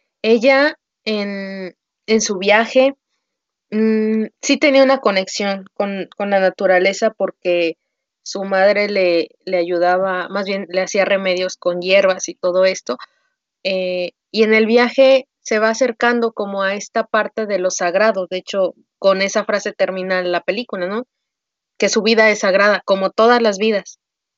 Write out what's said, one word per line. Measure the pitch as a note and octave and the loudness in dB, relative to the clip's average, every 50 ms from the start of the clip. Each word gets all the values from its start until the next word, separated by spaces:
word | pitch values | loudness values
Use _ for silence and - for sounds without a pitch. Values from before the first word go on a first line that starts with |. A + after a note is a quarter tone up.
| _ _ _ _ | _ _ _ _
Ella | - A3 A#3 A#3 G#3 C#4 C4+ C4+ C#4+ D4+ D#4 - _ _ _ _ _ | 0 2 2 4 4 4 4 4 2 0 -2 -6 _ _ _ _ _
en, | G#3+ G#3+ G#3 G3+ G3+ G3+ G3 G3 G3 G3 F#3+ F#3 F3 - _ _ _ _ _ _ | -6 -6 -4 -6 -6 -8 -8 -10 -10 -10 -12 -12 -14 -14 _ _ _ _ _ _
en | - A3 A3 | 0 0 0
su | G#3+ - G#3 | 0 -2 -4
viaje, | F3+ G3 G3+ G#3 A3 A3+ A3 - B3+ C4 C#4 C#4 - _ _ _ _ _ _ _ _ _ _ _ _ _ _ | -2 2 4 4 4 2 2 2 2 2 2 0 -4 _ _ _ _ _ _ _ _ _ _ _ _ _ _
mm, | G#3+ G#3+ A3 A3 A3 A3 G#3+ A3 A3 A3 A3 A3 - _ | -2 0 2 2 2 2 0 0 0 -2 -2 -4 -8 _
sí | - - C#4 | -2 -2 0
tenía | - - D4 C4 C4+ C4+ | 2 2 4 6 6 6
una | C4 C4+ C4 | 4 4 2
conexión | - G#3+ G3 F#3+ F#3+ - - - G3+ G3+ G3 G3 F#3+ - _ | 0 0 0 0 -2 -4 -6 -4 -4 -4 -4 -6 -10 -10 _
con, | - G3+ G3+ G3 F#3+ F3+ - - | -6 -6 -4 -6 -8 -10 -10 -10
con | - G#3 G3+ | -8 -4 -2
la | G3+ G3 | 0 2
naturaleza | F#3+ F#3 F3+ - G3+ F#3 F#3 F3+ F#3 F#3+ F#3+ - A#3 A3 | 2 0 0 0 0 2 2 4 2 0 0 0 -2 -2
porque | - - F#3+ - - _ - F3+ F3 F3 E3+ D#3+ D#3+ - _ _ _ _ _ _ _ _ _ | -2 -2 -4 -6 -6 _ -2 -2 0 0 0 -2 -4 -8 _ _ _ _ _ _ _ _ _
su | - - G3+ F#3+ | -12 -10 -8 -6
madre | G3 G3 F#3+ F#3+ G3+ G3+ G#3 G#3 G3+ | -2 0 2 4 4 4 2 0 0
le, | G#3 G3 F#3 F3+ E3+ E3+ D#3 - _ _ _ | 0 0 2 2 2 0 -2 -4 _ _ _
le | - F#3+ | -4 -2
ayudaba, | F3+ E3+ F3 F3+ E3+ F3 F3 F3+ F#3 F#3+ F#3+ F#3 F3+ F3+ - | -2 -2 -2 0 0 2 2 2 0 0 -2 -4 -4 -6 -6
más | F#3+ G3+ G3 | -6 -6 -4
bien | F#3+ G3 G3 G3 E3 | -4 -6 -6 -8 -6
le | F3 F#3 | -4 -4
hacía | F#3 F3+ - G3+ F#3+ | -4 -2 0 -2 0
remedios | F#3+ G3+ F#3+ G3 F#3 F3+ F3+ F#3 F#3 - | 0 0 0 0 -2 -2 -2 -2 -4 -6
con | - - F3+ F3 F3+ | -6 -4 -4 -4 -2
hierbas | F3 F#3 F#3 G3+ G3 F#3 F#3 F#3 - - | 0 2 2 4 4 2 0 -2 -6 -12
y | - | -10
todo | - - F3+ F3 F#3 F#3 | -6 -4 -2 2 2 2
esto. | F#3+ F#3 - - - B3 - - - _ _ _ _ _ _ _ _ _ _ - | 2 0 -2 -6 -8 -10 -10 -12 -18 _ _ _ _ _ _ _ _ _ _ -6
Eh, | F#3+ F#3+ F#3 F#3 F3+ F3+ F3+ F3+ - - _ _ _ | -6 -4 -4 -4 -4 -4 -4 -6 -8 -10 _ _ _
y | - G#3 A3 | 0 0 2
en | G#3+ A3 | 4 4
el | A3 A3+ | 2 4
viaje | G#3+ A3+ A#3+ B3 A#3+ - - C4+ C4 C4+ C4 C4 - _ _ | 4 4 2 2 2 2 4 6 6 6 4 2 -4 _ _
se | _ - A#3 G#3+ | _ -4 -2 0
va | G#3+ A3 | 0 0
acercando | A3+ A3+ C4 B3 A3+ - A#3 A#3+ B3 A#3+ A#3 A3+ - | 0 0 -2 -2 0 0 0 0 2 0 -2 -2 -4
como | - G3+ G3 G3 G3 G3 | -6 -6 -6 -4 -4 -4
a | F#3+ G3+ | -4 -4
esta | G#3 G3+ - - A3+ A3 | -6 -10 -6 -4 -4 -4
parte | - - G#3+ G#3 G3+ - - A3 | 0 0 0 0 -2 -4 -6 -4
de | G3+ G3+ F#3 | -4 -2 -2
lo | F3+ F#3 | -2 -2
sagrado. | - - F#3 F3 E3+ G3 G#3+ A3+ G3+ F#3+ F#3 E3+ | -2 -2 -2 -2 0 2 2 2 0 -2 -6 -6
De | F#3 | -8
hecho, | F#3 - - - G3 F#3+ E3+ - _ _ _ _ _ | -8 -8 -6 -2 -2 -2 -2 -4 _ _ _ _ _
con | - G3 F#3+ F#3+ | -2 -2 -2 -2
esa | G3 G3 - G#3+ G3+ | -2 -2 -2 -4 -2
frase | - G#3 G3+ - G#3+ F#3+ | -2 -4 -4 -6 -8 -4
termina | - F#3+ F#3+ F#3 F#3+ F#3 F#3+ F#3 F#3 F3+ | -4 -4 -4 -4 -6 -6 -4 -4 -4 -2
la | F3+ F3 E3+ | -4 -4 -4
película, | - - F#3+ A3 B3 - - F#3+ F3 | -4 -6 -6 -6 -8 -10 -8 -8 -6
¿no? | F#3 G3+ A3+ B3+ - _ _ _ _ _ _ _ _ _ _ _ _ _ | -6 -6 -8 -10 -12 _ _ _ _ _ _ _ _ _ _ _ _ _
Que | - G#3 G3 | -2 -2 0
su | - A3+ F#3 | 0 0 0
vida | A3 A3+ A3 A3 G#3+ | 2 4 4 4 4
es | G3+ G#3 | 2 2
sagrada, | G#3+ G3 F3+ G3+ G3+ G#3 G3+ F3+ - | 0 0 2 2 2 2 2 0 0
como | - G3 G3 F#3+ F#3+ | -2 -2 0 -2 -2
todas | - - A3 A#3 B3 A#3+ | 0 2 4 4 4 4
las | A#3 G#3+ G3 | 2 0 0
vidas. | F#3+ G#3+ A3 G#3+ G3 F#3+ - - _ _ _ _ _ _ _ _ | 0 -2 0 0 -2 -4 -10 -18 _ _ _ _ _ _ _ _